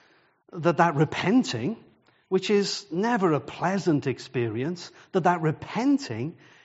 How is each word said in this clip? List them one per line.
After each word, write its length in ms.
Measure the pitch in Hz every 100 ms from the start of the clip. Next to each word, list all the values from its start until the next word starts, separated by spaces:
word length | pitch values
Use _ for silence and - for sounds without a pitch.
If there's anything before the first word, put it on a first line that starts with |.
| _ _ _ _ _
that 240 | 180 160 170
that 180 | 170 147
repenting, 840 | 151 - 180 254 - 113 135 226 - _ _ _ _
which 220 | 190 190
is 360 | 202 190 - -
never 400 | 170 226 240 180
a 80 | 143
pleasant 680 | - - 165 196 170 143 135
experience, 840 | - - 127 113 110 147 175 - - -
that 100 | 190
that 180 | 175 175
repenting 920 | 160 - - 202 269 269 - 110 147 - - -